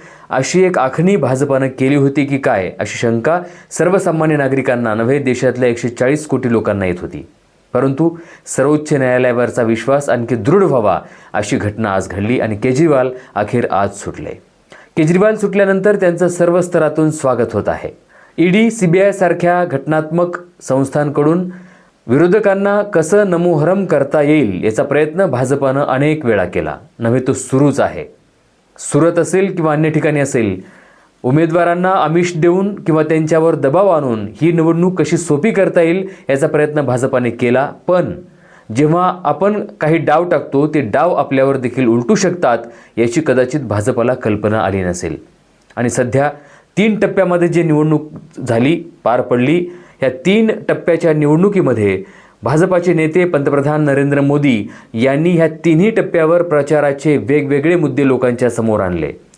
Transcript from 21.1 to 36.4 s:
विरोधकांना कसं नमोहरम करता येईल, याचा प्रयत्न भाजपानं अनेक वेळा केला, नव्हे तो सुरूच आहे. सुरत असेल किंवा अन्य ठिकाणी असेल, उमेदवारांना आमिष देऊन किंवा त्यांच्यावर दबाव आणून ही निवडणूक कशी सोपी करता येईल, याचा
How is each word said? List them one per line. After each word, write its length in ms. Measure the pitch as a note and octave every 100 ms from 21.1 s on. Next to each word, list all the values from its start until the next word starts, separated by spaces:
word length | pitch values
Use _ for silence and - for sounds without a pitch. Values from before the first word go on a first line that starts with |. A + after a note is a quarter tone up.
| C#3 D3 F3 F3+ - - - _ _ -
विरोधकांना 720 | C3+ F3+ G#3 G3+ G3 G3+ G3+
कसं 480 | G3+ E3+ D#3 G#3 G3+
नमोहरम 560 | E3+ F3 D#3+ D#3 G3 F3+
करता 360 | D3+ C#3 D#3
येईल, 420 | D3 D#3 A2 F2+
याचा 200 | A2 A2
प्रयत्न 420 | - C#3+ D#3 E3 F#3+
भाजपानं 600 | B2 B2+ C#3 C3+ C3+ -
अनेक 400 | C3 D3 D#3 B2+
वेळा 200 | G2+ F2+
केला, 320 | F2+ D#2 C#2+ - -
नव्हे 220 | A2+ B2+ C3+
तो 60 |
सुरूच 460 | B2 - C3+ C#3+ -
आहे. 260 | F#2+ E2 D2+ - _ _ _ _ _ -
सुरत 420 | - C#3+ E3 E3+
असेल 360 | D#3+ F3+ F#3+ E3
किंवा 180 | D#3+
अन्य 160 | D3+ D#3
ठिकाणी 300 | D#3 D#3 D3
असेल, 420 | C#3 B2+ G#2 F#2 - - - _ _ _
उमेदवारांना 680 | B2 D3 E3 E3 E3+ F3 F#3
आमिष 480 | F#3+ D3+ E3+ F3 D#3
देऊन 380 | E3+ F3+ G3 G3+
किंवा 280 | - D#3
त्यांच्यावर 520 | D#3 D#3+ D#3 E3 E3 D3+
दबाव 320 | C3+ E3 G3+
आणून 400 | D#3+ C3+ A2 G2+ -
ही 100 | D#3+
निवडणूक 480 | E3+ D#3+ E3 F3+ F3+
कशी 180 | D3+ E3
सोपी 340 | E3+ D3 A3
करता 300 | G3 F#3 F3+
येईल, 280 | E3 F#3 F#3+ - -
याचा 180 | C#3